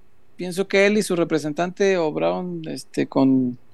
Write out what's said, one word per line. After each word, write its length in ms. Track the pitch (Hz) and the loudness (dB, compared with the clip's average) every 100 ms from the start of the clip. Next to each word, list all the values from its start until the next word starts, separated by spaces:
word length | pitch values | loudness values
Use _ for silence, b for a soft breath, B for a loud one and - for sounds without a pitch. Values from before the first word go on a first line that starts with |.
| - - - - | -20 -20 -18 -12
pienso 300 | 180 170 196 | -8 -4 0
que 180 | 196 202 | 4 4
él 100 | 214 | 4
y 60 | |
su 140 | - 175 | 2 0
representante 840 | 165 160 151 147 180 180 196 185 | 0 0 -2 -4 -4 0 0 2
obraron, 640 | 156 156 165 185 180 170 156 | 0 0 -2 -2 -4 -8 -8
este, 400 | 135 - - 135 | -12 -8 -6 -2
con, 520 | 143 135 131 123 123 - | 2 4 4 0 -4 -14